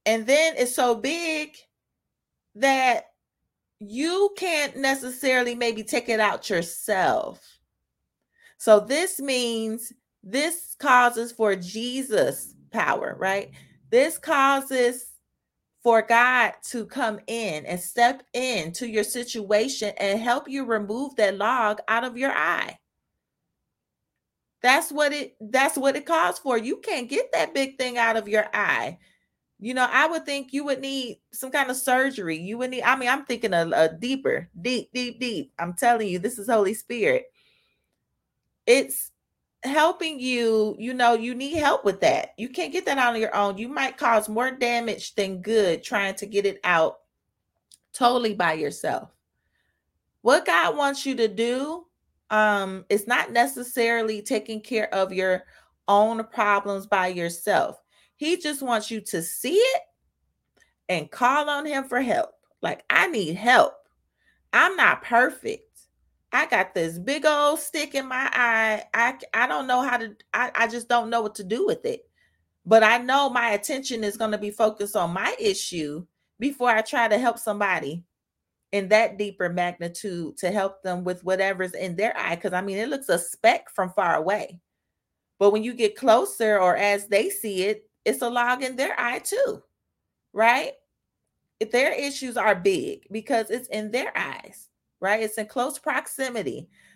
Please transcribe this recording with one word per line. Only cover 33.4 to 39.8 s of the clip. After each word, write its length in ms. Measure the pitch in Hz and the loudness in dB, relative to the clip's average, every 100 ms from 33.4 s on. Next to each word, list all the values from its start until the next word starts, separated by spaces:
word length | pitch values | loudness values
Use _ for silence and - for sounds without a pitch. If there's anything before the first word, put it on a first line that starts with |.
| 226 | 0
a, 160 | 170 165 | 2 2
a 160 | 147 160 | 4 4
deeper, 600 | 165 240 269 277 - 175 180 | 2 -4 -2 0 -2 -4 -8
deep, 320 | 208 254 - | -4 -4 -4
deep, 260 | 254 247 240 | -6 -6 -6
deep. 340 | 247 190 - - | -6 -4 -8 -8
I'm 140 | 175 | -8
telling 340 | 175 240 233 208 | 0 2 2 0
you, 100 | 180 | -4
this 220 | 208 240 | -4 -6
is 100 | 208 | 0
Holy 240 | 226 196 | 2 2
Spirit. 520 | 220 - 240 175 127 - _ _ _ _ _ _ _ _ _ _ _ _ _ - | -2 -8 -2 2 2 -2 _ _ _ _ _ _ _ _ _ _ _ _ _ 2
It's 460 | 277 - - - _ _ _ _ _ | 2 2 -6 -10 _ _ _ _ _
helping 560 | 254 302 | -4 2